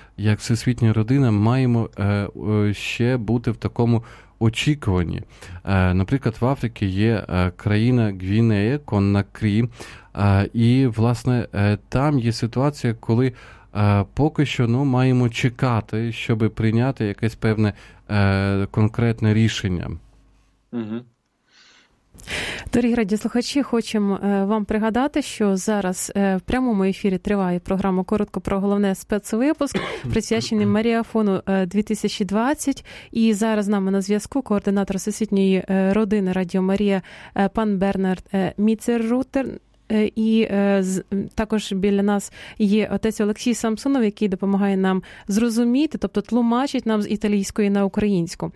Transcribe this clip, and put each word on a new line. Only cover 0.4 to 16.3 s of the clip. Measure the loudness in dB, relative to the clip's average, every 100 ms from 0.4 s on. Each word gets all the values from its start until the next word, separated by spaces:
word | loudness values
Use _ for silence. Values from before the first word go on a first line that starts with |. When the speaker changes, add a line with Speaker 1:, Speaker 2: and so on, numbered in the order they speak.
| 0 -2 0 2 2
Speaker 1:
Родина, | 2 2 2 4
маємо, | 4 4 2 2 2 0 -2
е, |
е, | 0 0 -2 -6 -2 0 0
ще | -2 -6 -2 0 0
бути | 0 -2 -2
в | -4
такому | -4 0 2 2 -2 -14 -20 -2
очікуванні. | 0 0 0 -2 0 0 0 -4 -10 -18 -18 -12 -2
Е, | 2 4
наприклад, | 2 0 0 -2 -2
в | -2
Африці | 0 -4 -4 -2
є, | 0 0 0 -2
е, | 0 0 -2
країна | 0 2 2 2 2 -2
Гвінея, | 0 2 4 4 2 -2
Конакрі, | -2 0 2 2 0 -2 0 0 0 -4 -20 -20 -12 0
е, | 4 4 2
і, | 2 4 4 2
власне, | 2 0 0 0 -2 -2
е, | 0 0 0 -2
там | 0 2 2
є | 0
ситуація, | -2 -2 0 -2 0 -4
коли, | -2 0 2 2 -2 -14 -20 -10 0
е, | 2 4 2
поки | 0 0 0 -2
що, | 0 0
ну, | 2 2
маємо | 2 4 4 2
чекати, | 0 -2 0 0 0 -2 -4 -4
щоби | -4 -2